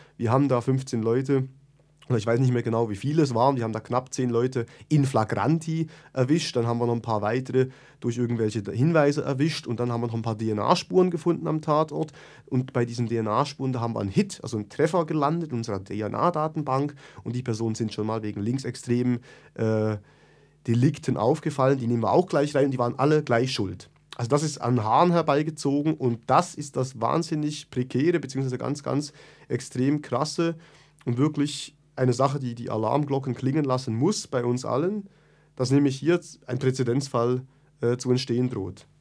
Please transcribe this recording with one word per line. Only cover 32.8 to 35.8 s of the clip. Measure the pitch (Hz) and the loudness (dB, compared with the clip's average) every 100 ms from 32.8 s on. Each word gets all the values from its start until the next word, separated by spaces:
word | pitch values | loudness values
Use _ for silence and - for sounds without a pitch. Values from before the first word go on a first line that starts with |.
| 110 135 139 135 135 | 0 0 0 -2 -2
klingen | 120 131 156 139 | -4 -2 0 0
lassen | 127 131 110 | -2 -2 0
muss | 160 208 - | 0 0 -2
bei | 127 120 | -2 0
uns | 123 117 | -2 -2
allen, | 123 175 214 196 _ _ _ _ - | -2 0 -4 -8 _ _ _ _ -4
dass | 127 | 2
nämlich | 139 | 4